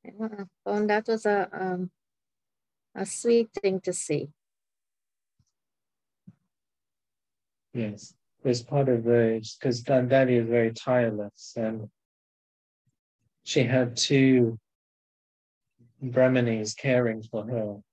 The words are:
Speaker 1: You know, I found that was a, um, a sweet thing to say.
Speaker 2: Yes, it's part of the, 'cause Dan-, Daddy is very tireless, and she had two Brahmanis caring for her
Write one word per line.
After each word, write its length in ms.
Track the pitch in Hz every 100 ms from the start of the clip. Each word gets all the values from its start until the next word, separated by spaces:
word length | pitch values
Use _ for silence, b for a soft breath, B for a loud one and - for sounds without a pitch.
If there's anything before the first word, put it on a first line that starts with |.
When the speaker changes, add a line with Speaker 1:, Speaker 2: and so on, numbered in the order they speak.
Speaker 1:
You 100 | - 202
know, 120 | 220 208
I 340 | 190 _ -
found 200 | 208 208
that 180 | 214 220
was 200 | 226 214
a, 200 | 202 190
um, 380 | - 185 180 180 _ _ _ _ _ _ _ _ _ _ -
a 100 | 190
sweet 440 | - 240 233 226 -
thing 180 | 196 190
to 120 | -
say. 360 | 175 - 147 147 _ _ _ _ _ _ _ _ _ _ _ _ _ _ _ _ _ _ _ - _ _ _ _ _ _ _ _ _ _ _ _ _ _
Speaker 2:
Yes, 420 | 127 107 101 - _ _ _
it's 200 | 135 120
part 260 | - 143 135
of 140 | 120
the, 440 | 113 120 113 113 113 -
'cause 200 | 135 120
Dan-, 260 | 120 131 123
Daddy 300 | 135 131 120
is 100 | 113
very 260 | 120 113
tireless, 800 | 117 - 123 117 104 104 _ - 120
and 320 | 110 113 107 _ _ _ _ _ _ _ _ _ _ _ _ _ _ _
she 200 | - 156
had 320 | 117 131 117 117
two 600 | - 139 135 127 117 113 _ _ _ _ _ _ _ _ _ _ _ _ _ _
Brahmanis 720 | 131 123 127 131 120 113 107 -
caring 460 | 135 127 120 110
for 240 | 110 113 110
her 320 | 120 107 104 _